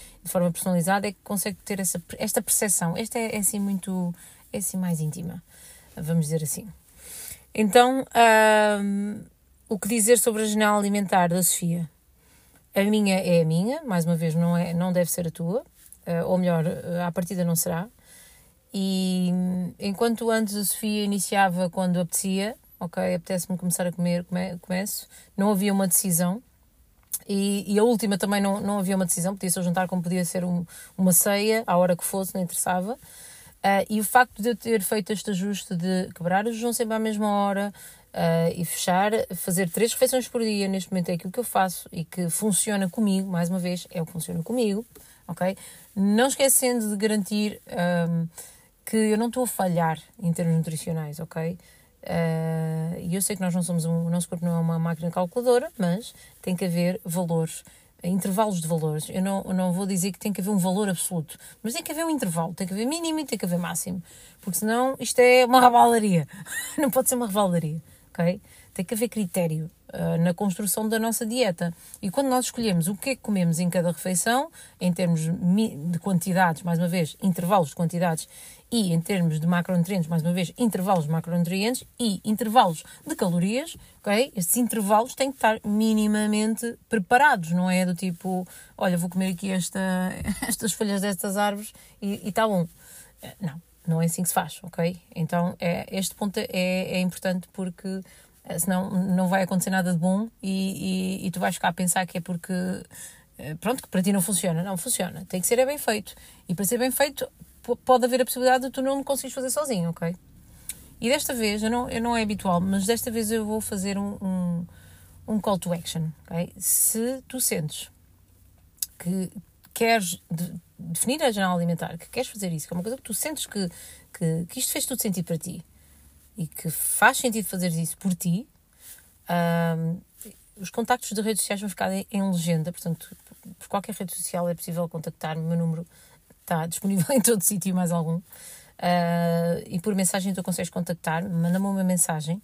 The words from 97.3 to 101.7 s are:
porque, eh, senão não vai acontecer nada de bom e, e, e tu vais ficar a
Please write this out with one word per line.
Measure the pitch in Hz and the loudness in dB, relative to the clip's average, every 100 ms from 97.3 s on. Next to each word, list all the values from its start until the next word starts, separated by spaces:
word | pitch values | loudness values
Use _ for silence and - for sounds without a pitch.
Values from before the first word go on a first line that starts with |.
| 185 - | -4 -6
porque, | - 180 170 190 190 185 - - _ | -8 -8 -6 -8 -8 -10 -20 -20 _
eh, | - 170 | -10 -4
senão | 175 185 196 | 0 0 0
não | 180 190 180 180 | 0 2 2 2
vai | 190 | 2
acontecer | 185 185 190 | 2 0 0
nada | 190 180 | 0 2
de | 175 | 2
bom | 180 196 226 - | 2 0 -2 -8
e, | 190 190 190 190 190 185 185 190 | -4 -2 -2 -4 -4 -2 -2 -4
e, | 190 | -4
e | |
tu | 175 | -2
vais | 196 180 | -2 0
ficar | |
a | 190 | -2